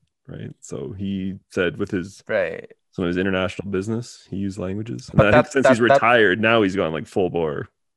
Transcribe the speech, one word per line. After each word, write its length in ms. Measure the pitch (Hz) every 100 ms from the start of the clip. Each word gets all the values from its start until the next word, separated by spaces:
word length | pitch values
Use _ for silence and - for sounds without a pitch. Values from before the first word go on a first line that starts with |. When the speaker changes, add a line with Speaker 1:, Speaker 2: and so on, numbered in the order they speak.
| _ _ -
Speaker 1:
right? 260 | - - -
So 320 | - - -
he 460 | 95 98 98 95 95 _
said 260 | 104 87 80
with 140 | 101
his 320 | 101 98 - -
Speaker 2:
Right. 440 | 107 82 85 - - _
Speaker 1:
some 140 | -
of 40 | 87
his 80 | 90
international 520 | 95 92 92 - 92
business, 560 | 95 101 113 120 - _
he 80 | 95
used 220 | 98 98
languages. 500 | 92 101 113 123 -
And 100 | -
Speaker 2:
But 100 | 104
Speaker 1:
I 20 |
think 140 | 151 -
Speaker 2:
that, 60 |
Speaker 1:
since 100 | 135 131
Speaker 2:
that, 40 |
Speaker 1:
he's 80 | 117
Speaker 2:
that 40 | 117
Speaker 1:
retired, 460 | 139 113 120 104 110
now 220 | 110 117
he's 120 | 98
gone, 180 | 98 82
like, 140 | 80 78
full 240 | 110 90
bore 380 | 85 80 69 - _ _